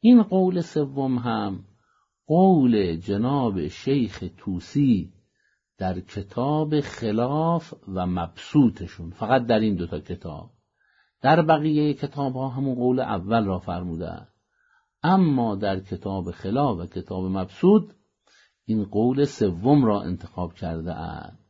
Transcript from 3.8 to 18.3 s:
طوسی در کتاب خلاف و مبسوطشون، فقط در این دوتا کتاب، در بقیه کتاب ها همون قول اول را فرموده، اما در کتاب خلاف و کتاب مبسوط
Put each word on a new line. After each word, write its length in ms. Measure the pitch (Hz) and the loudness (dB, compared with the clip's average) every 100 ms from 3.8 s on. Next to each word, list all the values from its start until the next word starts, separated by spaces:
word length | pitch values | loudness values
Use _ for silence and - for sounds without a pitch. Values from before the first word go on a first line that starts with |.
| - 139 113 - 92 - | -2 0 0 -4 -12 -10
طوسی 760 | - 90 - 143 143 107 82 _ _ _ _ _ _ _ | -8 -8 -4 0 4 2 0 _ _ _ _ _ _ _
در 220 | 92 90 | -4 -4
کتاب 800 | 92 - 98 - 131 151 151 151 | -8 -12 -10 -4 -2 -2 0 -2
خلاف 920 | 143 - 113 107 123 147 165 170 165 - - | -4 -6 -4 -2 0 0 0 -2 -4 -20 -10
و 180 | 95 90 | -4 -4
مبسوطشون، 1040 | 90 85 - - 151 123 - 90 - 85 | -4 -6 -10 0 4 4 2 -14 -12 -16
فقط 360 | 92 110 131 117 | -8 0 0 4
در 120 | 110 | 2
این 160 | 110 | 2
دوتا 260 | 95 85 90 | -2 -4 -8
کتاب، 500 | - 92 - 78 - _ _ _ _ _ _ _ | -8 -12 -10 -14 -16 _ _ _ _ _ _ _
در 200 | 139 160 | 2 4
بقیه 500 | 156 156 156 151 151 | 4 2 2 0 0
کتاب 380 | 143 143 147 139 | -2 -6 -4 -6
ها 160 | 127 135 | -4 -6
همون 260 | 127 135 | -4 -4
قول 260 | 123 123 127 | 0 0 0
اول 440 | 120 107 90 113 | 0 -4 0 0
را 140 | 104 92 | 0 -4
فرموده، 680 | - 87 90 82 85 82 - _ _ _ _ _ _ _ | -4 -8 -6 -8 -8 -12 -16 _ _ _ _ _ _ _
اما 520 | 156 190 175 135 113 | 0 2 2 2 0
در 260 | 101 101 95 | -2 -4 -4
کتاب 500 | 95 95 101 95 90 | -6 -8 -6 -6 -8
خلاف 480 | 87 95 117 143 95 | -10 -6 -2 -2 -2
و 80 | 85 | -8
کتاب 380 | - - 92 | -10 -8 -6
مبسوط 680 | 92 95 92 - 180 214 214 _ _ _ _ | -4 -4 -6 0 6 6 4 _ _ _ _